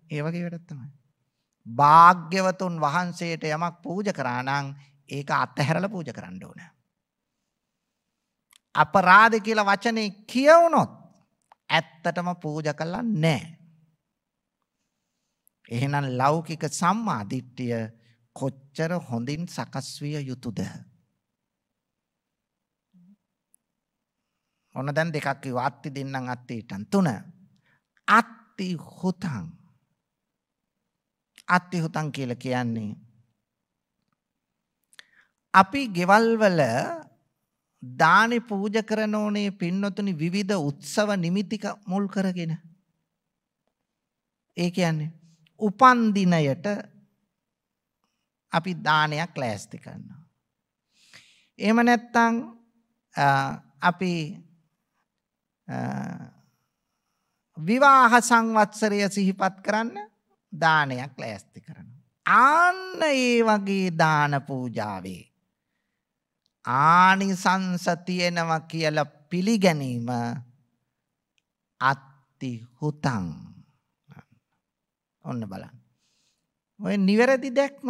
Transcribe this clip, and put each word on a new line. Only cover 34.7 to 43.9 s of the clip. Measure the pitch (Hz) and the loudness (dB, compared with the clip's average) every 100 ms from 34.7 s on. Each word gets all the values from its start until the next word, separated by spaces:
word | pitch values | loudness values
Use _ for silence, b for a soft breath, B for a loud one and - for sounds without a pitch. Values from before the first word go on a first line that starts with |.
| _ _ - b b b _ _ | _ _ -20 b b b _ _
අපි | 190 190 277 254 | 4 4 0 -6
ගෙවල් | 175 180 208 226 226 | -2 4 4 4 2
වල | 214 170 127 117 - 339 285 _ _ _ _ _ _ _ | 2 4 2 0 -4 -8 -14 _ _ _ _ _ _ _
දානි | 127 127 160 190 226 240 | -18 2 4 6 4 0
පූජ | 233 196 208 220 | -4 -6 -2 -4
කරන | 214 214 214 214 | -2 -4 -2 -4
ඕනේ | 208 208 202 | -4 -4 -4
පින්නතුනි | 196 175 190 202 196 202 | -4 -4 -2 -4 -4 -6
විවිධ | 160 170 196 202 196 | -2 -2 -2 -2 -2
උත්සව | 143 143 - - 208 202 | -2 -6 -6 -2 0 0
නිමිතික | 170 190 185 214 208 - | -2 -2 -4 -6 -8 -10
මුල් | - 190 196 | -6 -4 -2
කරගෙන. | 190 190 180 160 160 - _ _ _ _ _ _ _ _ _ _ _ _ | -2 -2 -4 -6 -8 -12 _ _ _ _ _ _ _ _ _ _ _ _